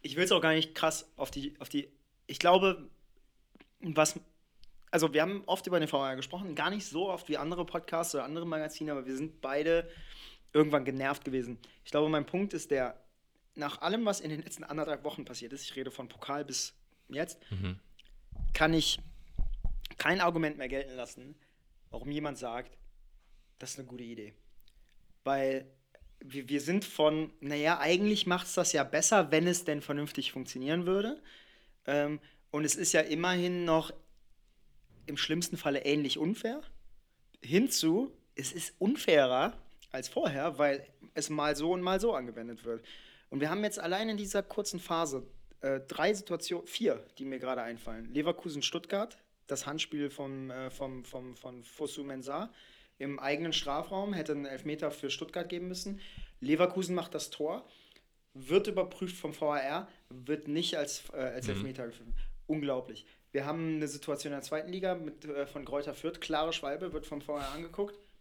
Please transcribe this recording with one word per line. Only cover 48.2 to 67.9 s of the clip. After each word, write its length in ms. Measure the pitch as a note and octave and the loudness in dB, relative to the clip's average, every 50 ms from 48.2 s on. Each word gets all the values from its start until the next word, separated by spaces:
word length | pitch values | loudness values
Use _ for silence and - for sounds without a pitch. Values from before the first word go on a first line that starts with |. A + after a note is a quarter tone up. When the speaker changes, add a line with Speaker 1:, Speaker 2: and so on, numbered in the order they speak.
| D3+ E3 F3 F3 - F3 D3+ C#3+ C3+ - - E3+ F3+ - - G3 G#3+ A3+ - - _ _ _ _ _ | 0 0 0 -2 -4 -8 -6 -2 -2 -2 -2 -2 -4 -2 -2 -2 -2 -4 -6 -20 _ _ _ _ _
Speaker 1:
das 200 | - C#3+ C3 - | -6 -6 -4 -4
Handspiel 440 | C#3 D3 D#3 - - - D3+ C#3+ C#3 | -6 -4 -4 -6 -4 -2 -2 -2 -4
vom, 400 | C#3 - C#3+ C3+ C3+ C3+ C3+ C3 | -4 -6 -8 -8 -6 -8 -8 -8
äh, 200 | B2 C3 C3 C3 | -8 -8 -8 -8
vom, 340 | - - C#3 C3+ C3 B2+ A#2+ | -6 -6 -8 -6 -8 -10 -12
vom, 320 | - - C3 B2+ B2+ B2 | -10 -12 -10 -10 -12 -16
von 280 | - - B2+ B2 B2 A#2 | -14 -14 -14 -14 -14 -18
Fosu 400 | - - - D3+ C#3+ - D3 C#3+ | -20 -8 -6 -6 -4 -4 -6 -8
Mensah 480 | C#3 C#3 C3 B2 C3+ C#3 D#3+ G#3 A#3 - - - - - - - _ _ _ | -8 -8 -8 -6 -4 -4 -4 -4 -6 -10 -18 -20 -20 -20 -20 -20 _ _ _
im 200 | C3+ C#3 C#3+ C3+ | -6 -6 -6 -2
eigenen 340 | C3+ C3+ D3 D3+ E3 E3 D3+ | 0 0 0 0 0 0 0
Strafraum, 600 | - - C#3+ C#3 D3+ D#3+ E3 F#3+ F#3+ G3 G3+ G3+ | 0 0 0 -2 -2 -2 -2 -4 -2 -2 -2 -2
hätte 200 | F3 D3+ - D3+ | -2 -2 -2 -2
einen 120 | D3 C#3+ | -2 -2
Elfmeter 460 | C#3 C3+ B2+ - D3+ D3+ D3+ - D3 | -6 -8 -6 -4 -4 -4 -2 -2 -4
für 200 | D3 - - C3+ | -2 -2 -4 -4
Stuttgart 380 | - - E3 E3 - F#3 E3+ E3+ | -4 -4 -6 -6 -4 -6 -4 -4
geben 200 | F3+ F3 F3 F3+ | -4 -6 -4 -6
müssen. 320 | F#3 F3+ - G3+ G3+ G3+ - - - - - - - - | -6 -6 -6 -8 -8 -8 -10 -14 -12 -12 -12 -12 -12 -8
Leverkusen 540 | - C3 D3+ D#3 F3+ F3+ F3+ F#3+ F#3+ E3+ F3+ | 2 4 6 6 6 4 4 0 0 0 0
macht 200 | F3 E3+ F3+ - | -2 -2 -2 -6
das 160 | D#3 - - | -8 -8 -8
Tor, 360 | - - D3 D3+ F3+ B3 B3+ - - - - - - - _ _ _ _ _ _ _ | -6 -4 -2 -2 -2 -4 -8 -14 -20 -20 -20 -20 -20 -20 _ _ _ _ _ _ _
wird 320 | C3+ C3 C3 E3 G3 G3 | -16 -4 4 4 4 4
überprüft 500 | A3 F#3 F#3 F3 F3+ - - F#3+ F3+ F3+ | 4 0 0 0 0 -2 -6 -6 -6 -6
vom 160 | - - D#3 D3 | -6 -8 -8 -6
V 200 | - D#3+ D3 D3 | 0 0 2 2
A 60 | C#3+ | 2
R, 300 | C3 C3+ D3 F3 G3+ G3+ - - _ _ | 0 0 -2 -4 -4 -6 -16 -20 _ _
wird 380 | B2+ B2+ B2 C3+ D3+ D3+ D3 C#3+ | -18 -14 -4 -4 -4 -4 -2 -2
nicht 280 | D3 D#3+ E3+ - - | -2 0 0 0 0
als, 280 | D#3 D3 C#3+ - - - - - | -2 -2 -2 -4 -8 -10 -10 -6
äh, 40 | |
als 300 | D3 C3 B2+ - B2+ B2 | -4 -4 -4 -4 -4 -4
Speaker 2:
Mhm. 60 | G#2+ G2+ | -4 -4
Speaker 1:
Elfmeter 340 | G2 G#2 C3+ C3 C3 B2 | -4 -4 -6 -6 -8 -10
gepfiffen. 280 | A#2 A#2 - A2+ A#2 - - - - - - - | -10 -10 -14 -6 -2 -2 0 0 -2 -6 -10 -4
Unglaublich. 600 | - D#3 D#3 C#3+ C#3+ C3+ B2+ B2 - A2+ G#2 - - - _ _ _ | -2 -2 0 2 0 0 0 -2 -6 -12 -16 -16 -20 -20 _ _ _
Wir 140 | _ C#3+ C3+ | _ -2 -2
haben 320 | C#3+ D#3 E3 E3 D#3+ D#3+ | 0 -2 -2 0 0 0
eine 120 | D#3 D3+ C#3+ | 0 0 -2
Situation 440 | C3+ C#3+ - - C#3+ C#3 - D3+ C#3+ | -4 -6 -4 -4 -4 -4 -2 -6 -6
in 60 | C#3 | -6
der 40 | C3+ | -6
zweiten 280 | - D#3 D#3 D#3 F3 | -4 -4 -4 -4 -4
Liga 240 | F3+ F#3+ F#3 F#3 F3+ | -6 -2 0 0 0
mit, 300 | F3 D#3+ D3+ C#3+ - - | 0 -4 -10 -10 -10 -10
äh, 220 | D3+ C#3+ C#3+ C#3 | -8 -4 -4 -4
von 180 | C#3 - D3 C#3 | -4 -6 -12 -8
Greuther 280 | - C#3 C#3+ C#3+ - C3 | -4 -4 -4 -2 -4 -8
Fürth, 260 | - - D#3+ E3+ - | -4 -4 -6 -4 -4
klare 320 | - - D#3+ D3+ D#3 E3 D#3+ | -6 -2 0 0 2 0 -2
Schwalbe, 400 | - - C#3 D3 D#3 F#3 F3 - | -2 -4 -4 -4 -4 -6 -6 -6
wird 140 | - D3 | -8 -8
vom 140 | - D3+ D3 | -6 -8 -8
V 160 | C#3+ - D3+ | -6 -6 -4
A 60 | D3 C#3 | -4 -4
R 100 | C3+ C#3 | -6 -6
angeguckt 460 | D3+ E3 E3 E3 - G3+ G3+ | -8 -10 -10 -4 -4 -4 -4